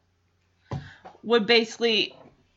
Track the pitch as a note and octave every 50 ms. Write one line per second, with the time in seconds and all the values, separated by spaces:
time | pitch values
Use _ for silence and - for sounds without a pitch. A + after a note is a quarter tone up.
0 | _ _ _ _ _ _ _ _ _ _ _ _ _ - - - - - - -
1 | - - - _ - G#3+ A#3 A#3 G3+ G3+ A#3 A3+ A3+ A3+ - - A#3 A#3 A3 G3+
2 | D3+ - - - - - _ _ _ _ _